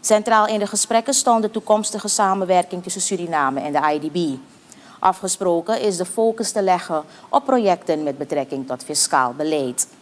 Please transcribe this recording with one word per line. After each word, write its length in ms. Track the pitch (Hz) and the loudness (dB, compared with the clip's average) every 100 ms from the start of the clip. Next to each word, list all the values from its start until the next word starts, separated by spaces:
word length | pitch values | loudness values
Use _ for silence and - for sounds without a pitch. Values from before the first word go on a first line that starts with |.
Centraal 460 | - 214 214 220 208 | 4 2 4 4 4
in 120 | 220 | 0
de 80 | 202 | -2
gesprekken 480 | 208 - 226 226 | -2 0 0 2
stond 280 | 269 - 226 | 0 4 4
de 80 | 214 | 2
toekomstige 580 | 220 - 214 208 214 208 | -4 2 2 2 -6 -4
samenwerking 720 | - 196 190 180 180 175 180 | 2 2 2 4 4 2 -4
tussen 180 | 180 190 | -8 -4
Suriname 600 | - 185 170 160 135 135 | -2 -2 -2 0 0 0
en 120 | 151 | -2
de 80 | 147 151 | 0 2
I 160 | 151 156 | 0 -2
D 40 | |
B. 260 | 160 160 131 - - - - - - | -2 -2 -4 -10 -20 -20 -20 -20 -8
Afgesproken 840 | 190 180 190 - 185 170 165 220 | -6 -4 -4 -2 0 0 -2 -2
is 160 | 214 175 | -2 -4
de 80 | |
focus 480 | 180 - 226 226 220 | -6 -2 -2 -2 -4
te 100 | 220 | -2
leggen 420 | 190 180 - 156 151 - - | 0 0 0 -6 -6 -20 -2
op 160 | 277 | -2
projecten 580 | 269 262 202 175 - 156 | 2 2 2 0 0 -2
met 160 | 151 139 | -2 -6
betrekking 480 | 147 151 131 135 131 | -4 -4 -4 -6 -6
tot 180 | 127 | -8
fiscaal 480 | - 151 - 147 127 | -6 -2 0 2 2
beleid, 560 | 131 156 156 131 123 - - | 0 -2 0 -2 -4 -6 -8